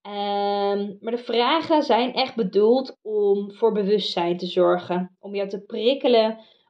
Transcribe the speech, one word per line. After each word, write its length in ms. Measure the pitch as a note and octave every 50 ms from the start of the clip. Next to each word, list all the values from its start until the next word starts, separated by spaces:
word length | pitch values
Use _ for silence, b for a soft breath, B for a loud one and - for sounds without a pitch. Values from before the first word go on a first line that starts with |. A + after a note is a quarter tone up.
Ehm, 920 | _ G3+ G3+ G3+ G3+ G3+ G3+ G3+ G3+ G3+ G3+ G3+ G3+ G3+ G3+ G3+ G3+ G#3 F#3+ G3
maar 120 | - A3+ A3+
de 60 | A#3+
vragen 640 | A#3+ - A#3 A#3 A#3+ B3 D4+ E4 D#4+ - E4 D4+ C#4+
zijn 320 | - A#3 A3 B3 B3+ -
echt 200 | - C4 B3+ -
bedoeld 640 | A#3 A3+ F#3 - G3 G#3 A3 A#3+ C4+ - - - _ _
om 500 | G#3 G#3+ G#3+ G#3 G3+ G3 G3+ G3+ G3+ -
voor 200 | - A#3+ A3+ G3+
bewustzijn 640 | G#3 G3+ F#3+ G#3 G#3 F#3+ - - F#3+ F3 F3 F3
te 100 | F3 F#3
zorgen, 680 | F3+ - F#3 F3+ F3 F3 F3+ - - F3+ F3+ F#3 F#3 _ _
om 160 | _ G3+ G3+
jou 140 | G3+ G3+ G3
te 160 | G#3 G3+ G3
prikkelen, 760 | - - G#3+ G#3+ A#3 C#4 C4+ - C4+ A#3+ A3+ A3 A3 A3 B B B B B B B